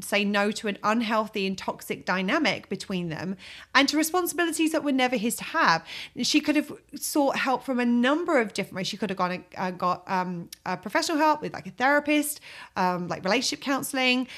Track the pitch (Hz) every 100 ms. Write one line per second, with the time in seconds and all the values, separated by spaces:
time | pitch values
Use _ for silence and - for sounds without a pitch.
0 | - 202 202 208 208 208 214 196 208 226
1 | 214 220 208 202 190 190 - - - 190
2 | - 185 190 311 240 110 - 190 - 185
3 | 170 - 170 196 - - - 247 277 302
4 | 311 359 349 330 339 320 320 320 294 262
5 | 254 247 226 - - 330 269 165 - -
6 | - - 240 302 294 302 - - _ 294
7 | - 311 277 214 240 254 - 247 240 240
8 | 247 311 349 285 214 - 185 185 185 208
9 | 202 185 180 180 - - 185 175 180 -
10 | - 185 180 175 170 - 180 180 208 311
11 | 330 302 311 302 180 - 190 - 262 294
12 | 294 302 294 - - - - - 180 180
13 | 175 156 185 247 - - 262 262 277 262
14 | 254 247 254